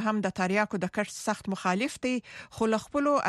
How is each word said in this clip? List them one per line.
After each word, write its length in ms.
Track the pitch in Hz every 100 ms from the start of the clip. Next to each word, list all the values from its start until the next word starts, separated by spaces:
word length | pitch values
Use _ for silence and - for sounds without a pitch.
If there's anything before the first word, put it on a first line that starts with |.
| 220
هم 160 | 214 196
د 80 | -
تریاکو 420 | 185 208 208 196 196
د 80 | -
کښت 200 | 202 -
سخت 340 | - 208 - 190
مخالف 420 | 185 185 277 - 254
دی، 80 | 247 - - - -
خو 160 | 220 220
له 60 | -
خپلو 320 | 285 285 277